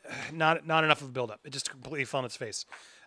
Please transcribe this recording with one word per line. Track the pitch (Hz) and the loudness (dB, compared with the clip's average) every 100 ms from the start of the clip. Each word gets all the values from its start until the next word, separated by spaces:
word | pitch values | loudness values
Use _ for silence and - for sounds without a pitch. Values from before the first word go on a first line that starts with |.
| - | -10
<sighs> | - - | -10 -6
not, | 160 156 160 156 | 2 4 4 4
not | 160 | 4
enough | 156 151 | 6 4
of | 139 | 0
a | |
build | 127 120 | -4 -4
up. | 104 | -6
It | 151 | -10
just | 131 - | -6 -6
completely | 139 123 147 | -8 -6 -4
fell | 127 139 | 0 0
on | 123 | -2
its | - | -4
face. | 117 - - - - - | -8 -8 -10 -16 -20 -20